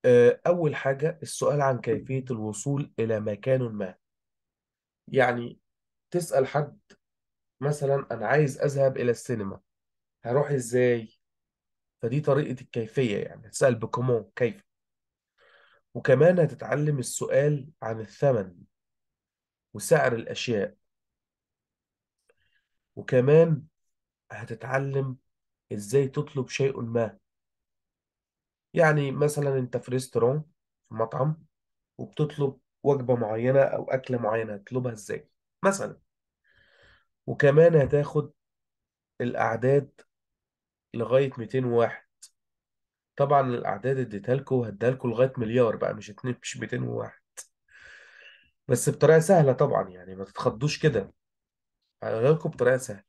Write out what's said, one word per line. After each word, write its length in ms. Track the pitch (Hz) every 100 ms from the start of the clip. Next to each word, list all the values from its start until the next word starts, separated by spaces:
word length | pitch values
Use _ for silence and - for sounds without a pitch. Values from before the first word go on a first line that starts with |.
آه، 360 | 127 123 120 - 170
أول 300 | 180 156 123
حاجة 420 | 135 135 151 170
السؤال 380 | 127 - 127 147
عن 200 | 139 123
كيفية 440 | 120 107 - 135 127
الوصول 600 | 117 107 104 143 139 143 -
إلى 220 | 113 110
مكان 420 | 107 104 131 131
ما. 320 | 120 107 95 - _ _ _ _ _ _ _ _ _ _ -
يعني 500 | 135 123 120 120 - _ _ _ _ _
تسأل 360 | 175 170 139 131
حد 320 | 147 147 - _ - _ _ _ _ _ _
مثلًا: 460 | 139 147 139 139 -
"أنا 140 | 113 107
عايز 320 | 143 147 127
أذهب 360 | 143 135 135 -
إلى 140 | 123
السينما، 500 | 117 - 117 98 95 _ _ _ _ _ _
هروح 260 | 117 131 143
إزاي؟" 600 | 139 113 123 123 120 110 _ _ _ _ _ _ _ _ _
فدي 180 | 156 147
طريقة 420 | 151 139 - 127
الكيفية، 560 | - 120 110 - 123 101
يعني 320 | - 95 -
تسأل 240 | - 139
بكومون، 560 | 113 110 - 123 117 104 -
كيف. 280 | 120 - _ _ _ _ _ _ _ _ _ _ _ _ _
وكمان 440 | 127 131 131 165 185
هتتعلم 600 | 156 - 107 135 151 139
السؤال 680 | 123 - 123 131 147 147 127 _
عن 180 | 113 113
الثمن 520 | 104 - 143 120 92 87 - _ _ _ _ _ _ _ _ _ _
وسعر 380 | 107 - 156 131
الأشياء، 640 | 117 113 120 - 110 - _ _ _ _ _ _ _ _ _ _ _ _ _ _ _ _ _ _ _ _ _ _ -
وكمان 680 | - 127 131 156 165 143 - _ _ _ _ _ _
هتتعلم 840 | 104 117 113 123 131 139 135 135 131 _ _ _ _ _
إزاي 360 | 107 101 135 131
تطلب 400 | 147 - 135 127
شيء 320 | - 135 -
ما. 360 | 117 117 110 - _ _ _ _ _ _ _ _ _ _ _ _ _ _ _
يعني 360 | 160 160 151 139
مثلًا 460 | 135 147 147 143 135
أنت 180 | 127 120
في 140 | -
ريستوران، 520 | 127 131 120 117 147 151 _ _ _ _
في 60 |
مطعم، 500 | 113 113 - 143 156 _ _ _ _ _ -
وبتطلب 600 | - - 151 - 139 - _ _
وجبة 340 | 139 139 123 120
معينة 440 | 110 110 123 139
أو 240 | 135 - -
أكلة 280 | 131 127 123
معينة، 360 | 107 113 110
هتطلبها 380 | 101 - 127 123
إزاي 360 | 110 - 110 - _ _ _
مثلًا. 360 | 190 190 104 - _ _ _ _ _ _ _ _ _ _ _ _ -
وكمان 500 | 127 143 147 170 160
هتاخد 560 | 131 147 147 151 - _ _ _ _ _ _ _ _ _
الأعداد 720 | 120 - 113 113 123 143 135 _ _ _ _ _ _ _ _ _ _
لغاية 360 | 117 110 131 139 127
ميتين 260 | 110 131
وواحد. 400 | 123 117 113 - _ _ - _ _ _ _ _ _ _ _ -
طبعًا 320 | 139 143 131
الأعداد 440 | 120 - 101 127 135
اديتها 360 | 117 101 110
لكم 200 | 135 135 131
وهديها 340 | 113 101 117
لكم 200 | 131 123
لغاية 220 | 113 131 -
مليار 380 | 110 123 117 -
بقى، 180 | -
مش 160 | 107 104
اتنين، 260 | 101 131 120
مش 140 | - 127
ميتين 260 | 110 123
وواحد، 380 | 123 117 113 - _ - - _ _ - - - - - - - _ _ -
بس 220 | 123 -
بطريقة 280 | 123 147 160
سهلة 340 | 160 185 139
طبعًا، 360 | 123 143 107 98
يعني 260 | 90 90
ما 100 | 95
تتخضوش 540 | 98 - 123 107 147 -
كده، 340 | 156 110 - _ _ _ _ _ _ _ _ _
هقولها 300 | 110 113 127
لكم 180 | 160 156
بطريقة 260 | - 123 127
سهلة. 280 | - 101